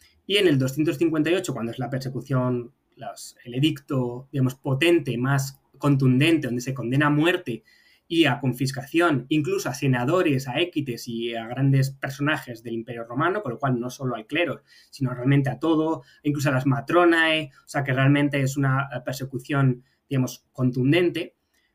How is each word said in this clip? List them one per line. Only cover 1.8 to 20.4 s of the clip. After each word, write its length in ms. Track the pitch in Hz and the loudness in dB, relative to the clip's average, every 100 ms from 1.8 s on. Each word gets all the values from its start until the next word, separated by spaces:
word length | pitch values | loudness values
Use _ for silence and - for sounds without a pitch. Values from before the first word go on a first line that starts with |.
| 127 | -6
persecución, 840 | 131 135 135 - 131 127 123 120 _ _ - | -6 -6 -8 -2 0 0 -2 -6 _ _ -16
las, 400 | 110 98 - - | -14 -14 -16 -18
el 100 | 120 | -10
edicto, 720 | 120 151 139 - 135 123 120 - | -2 0 0 -4 -4 -4 -6 -8
digamos, 220 | 143 131 | -2 -2
potente, 640 | 131 151 131 165 170 135 117 | -2 -4 0 2 2 2 -2
más 420 | 127 139 135 - _ _ | 0 0 -2 -10 _ _
contundente, 680 | 147 139 135 127 156 160 131 | 2 4 4 4 4 2 0
donde 160 | 120 | -4
se 100 | 123 | -6
condena 360 | 131 117 135 151 | -6 -2 0 2
a 20 | |
muerte 520 | 147 160 180 - 110 - _ _ _ - | 4 2 2 -2 -10 -12 _ _ _ -2
y 160 | 165 | 2
a 160 | 151 123 | 2 2
confiscación, 840 | 131 - 135 - - 160 170 139 - | -2 -2 -2 -4 -4 2 2 2 0
incluso 400 | 156 147 196 147 | 0 0 -2 -4
a 60 | |
senadores, 760 | 131 139 127 123 180 170 135 131 | -2 0 2 2 2 2 0 -2
a 120 | 127 | -2
equites 480 | 175 160 135 117 - | -2 -4 -6 -6 -8
y 260 | 113 117 | -6 -6
a 120 | 117 113 | -6 -8
grandes 440 | 123 139 135 135 | 0 2 4 2
personajes 720 | - - - 143 151 - 117 | -2 -8 -4 -2 -2 -4 -12
del 120 | 120 | -10
Imperio 300 | 113 113 117 | -8 -8 -10
Romano, 380 | 117 120 165 208 | -8 -2 -2 -2
con 100 | 214 | -4
lo 60 | 117 | -4
cual 200 | 135 123 | -2 0
no 100 | 123 | -2
solo 240 | - 135 | -6 -6
al 120 | 117 110 | -8 -6
clero, 360 | 151 170 - _ _ _ | -4 -2 -4 _ _ _
sino 220 | - 131 | -6 -6
realmente 380 | 127 135 143 135 | -2 2 2 2
a 80 | - | -2
todo, 460 | 160 160 156 156 - _ | 0 2 0 -2 -8 _
incluso 260 | 147 143 139 | -4 -2 0
a 40 | |
las 140 | 131 139 | 0 0
matronae, 840 | 120 - 165 175 165 160 156 147 _ | -2 0 4 4 4 2 0 -4 _
o 40 | - | -10
sea 160 | 147 | -6
que 80 | 139 | -2
realmente 480 | 135 135 143 143 139 | 2 4 4 4 0
es 160 | 131 143 | -2 0
una, 320 | 139 135 139 | 0 0 -2
eh, 80 | 123 | -8
persecución, 760 | - 131 131 127 - 143 135 123 - _ - | -8 -8 -8 -8 -2 2 2 2 -6 _ -4
digamos, 380 | 135 127 - | -2 -2 -4